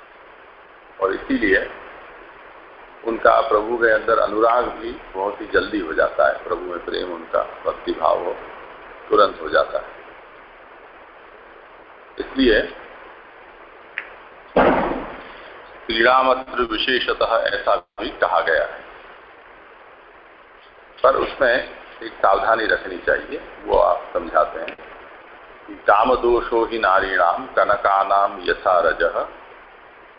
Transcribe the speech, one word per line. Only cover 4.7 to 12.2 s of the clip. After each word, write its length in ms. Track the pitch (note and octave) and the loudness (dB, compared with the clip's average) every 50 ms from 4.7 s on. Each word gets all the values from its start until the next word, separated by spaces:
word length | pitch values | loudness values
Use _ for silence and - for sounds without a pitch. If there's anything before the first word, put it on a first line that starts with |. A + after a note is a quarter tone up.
| - - A2+ A#2 | -6 -8 -10 -10
बहुत 500 | - - - - - F#2+ G2 G#2 G2+ - | -10 -12 -14 -12 -8 -6 -6 -6 -6 -8
ही 40 | G#2+ | -8
जल्दी 340 | G2 G2 F#2 F2+ - G#2 G2+ | -2 -2 -2 -2 -2 -4 -4
हो 140 | E2+ D#2+ D#2+ | -4 -2 0
जाता 340 | D#2 D2+ D2+ - - C#2+ | 0 0 0 2 2 2
है, 160 | C2+ - - - | 2 2 0 -4
प्रभु 180 | E2+ F2+ E2+ | -6 -6 -6
में 240 | F2+ F2+ F2 E2+ - | -6 -8 -8 -8 -8
प्रेम 280 | F2+ F2+ F2+ F2+ F2+ F2 | -6 -6 -6 -6 -6 -10
उनका, 300 | E2 E2 - - G2 - - - - - | -12 -8 -4 -2 -2 -2 -4 -8 -8 -6
भक्ति 260 | E2 E2 - - F2 | -6 -6 -6 -6 -6
भाव 320 | E2+ - D#2+ E2 F2 F2+ F2 | -4 0 2 2 2 2 -2
हो, 120 | F2+ - - - - - - - - - - - - - - - - | -6 -8 -8 -12 -16 -18 -18 -18 -18 -20 -20 -20 -20 -20 -14 -4 2
तुरंत 320 | A2 G#2 G2+ F#2+ F#2 - | 4 4 4 4 2 -4
हो 80 | D#2+ D#2 | -6 0
जाता 300 | D#2 D2+ C#2+ - - C#2 | 0 0 0 0 -2 -8
है। 60 | - - - - - - - - - - - - - - - - - - - - - - - - - - - - - - - - - - - - - - - - - - - - - - - | -8 -8 -16 -18 -20 -20 -20 -20 -20 -20 -20 -20 -20 -20 -20 -20 -20 -20 -20 -20 -20 -20 -20 -20 -20 -20 -20 -20 -20 -20 -20 -20 -20 -20 -20 -20 -20 -20 -20 -20 -20 -20 -20 -20 -20 -18 -12
इसलिए 420 | - | -12